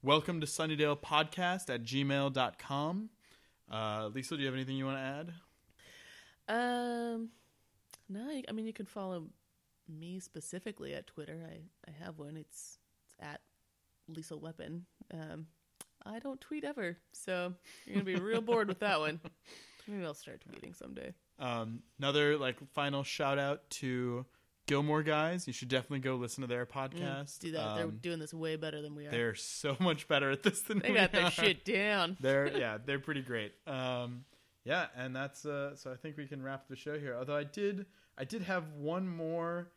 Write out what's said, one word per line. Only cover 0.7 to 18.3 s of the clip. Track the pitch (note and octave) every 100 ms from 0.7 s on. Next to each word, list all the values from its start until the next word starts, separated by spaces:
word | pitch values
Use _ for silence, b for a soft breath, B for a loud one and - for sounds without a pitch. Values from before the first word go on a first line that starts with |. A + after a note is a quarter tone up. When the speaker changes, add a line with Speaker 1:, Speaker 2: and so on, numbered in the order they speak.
| D3+ D3 C#3+
Speaker 1:
podcast | - D3+ D#3 - F3+ F#3 -
at | A#2+
gmail | A#2 C3 C#3 C#3 C#3
dot | C3 B2 -
com. | - C#3 D3+ F#3 A3 _ b b b b _
Uh, | A2 A2 G#2+ G#2+
Lisa, | A#2+ B2+
do | D#3+
you | C3+
have | C3
anything | C3 C3+
you |
wanna | C3+ C3+
add? | C3 C#3 E3+ E3+ - _ _ _ B B B B B B -
Speaker 2:
Um, | A3+ B3 B3 A#3+ A#3+ A#3 A3+ A3+ b b b b _ _ - _
no, | G3 C4
I, | D4 B3
I |
mean, | A3 A3
you |
can | A3+ G3
follow | - F#3+ F3+ D#3 - _ _ _ _ -
me | D#3 E3 F#3
specifically | F3+ D3+ - F3+ G#3+ - C#3
at | D3 -
Twitter. | - D3+ D#3+ D#3+
I, | E3 E3 _ -
I | D3
have | E3 D#3
one. | D3 D#3
It's, | D3 - - - _ _
it's | _ -
at | D3 D3 _ _ _ _ _ _ -
Lisa | D#3+ D#3+ F3+
Weapon. | D#3+ D#3+ - E3+ F3+ _ -
Um, | E3 D#3 D#3+ D#3+ _ _ _ - _
I | G3+ A3
don't | C#4 C4+
tweet | - D4+
ever, | C#4+ D4 F#3 F3 _
so | - - F#3 F3+ F3+ B B -
you're |
gonna | G3
be | F#3 F3+
real | F#3+